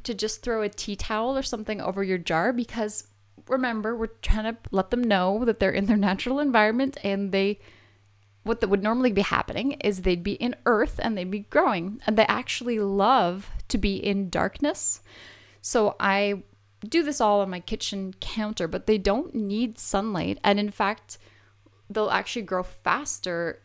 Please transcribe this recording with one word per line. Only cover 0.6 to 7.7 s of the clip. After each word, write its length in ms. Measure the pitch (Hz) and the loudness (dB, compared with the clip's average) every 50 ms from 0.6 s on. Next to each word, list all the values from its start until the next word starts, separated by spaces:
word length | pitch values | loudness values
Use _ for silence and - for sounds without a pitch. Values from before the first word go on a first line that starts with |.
a 60 | 208 202 | -2 -2
tea 260 | 208 - - 208 202 | -4 -6 -8 -6 -6
towel 400 | - - - 220 214 226 254 269 | -6 -4 -4 -2 -2 -2 -2 -2
or 60 | 269 | -2
something 380 | 262 - 247 214 214 - 214 196 | -2 -4 -6 -6 -4 -6 -6 -4
over 220 | - - 190 196 | -4 -4 -2 -2
your 160 | 196 185 185 180 | 0 0 0 -2
jar 340 | 170 - 165 160 175 240 | 0 0 0 2 2 2
because, 540 | 254 240 226 - - 233 214 208 - - - _ _ _ _ _ _ - - | 0 0 -2 -4 -4 -4 -4 -4 -4 -8 -10 _ _ _ _ _ _ -16 -6
remember, 480 | - 254 262 254 247 226 220 202 220 240 | -2 -2 0 0 0 -2 -2 -2 -4 -2
we're 120 | 226 226 220 - _ | -4 -4 -6 -8 _
trying 220 | - - 214 220 214 | 2 2 4 4 2
to 140 | 226 226 - - - | -4 -4 -6 -6 -2
let 200 | - 196 190 - | 0 0 0 2
them 140 | 247 247 247 | 0 0 2
know 400 | 226 202 185 185 185 196 226 254 | 4 2 4 2 2 0 2 2
that 160 | 226 208 - | 2 2 4
they're 100 | 196 190 | 2 2
in 140 | - 196 202 | 2 2 4
their 120 | 196 214 | 4 4
natural 440 | 208 196 190 190 190 - 247 262 285 | 4 4 2 2 0 0 -2 0 0
environment 560 | 294 277 240 220 214 214 220 247 269 269 - - - | 2 4 6 6 6 4 4 2 0 0 -2 -2 -2
and 260 | 202 196 196 202 190 | -2 -2 -2 -2 0
they, 300 | 190 196 196 202 208 - - - | 0 2 2 0 0 -4 -10 -20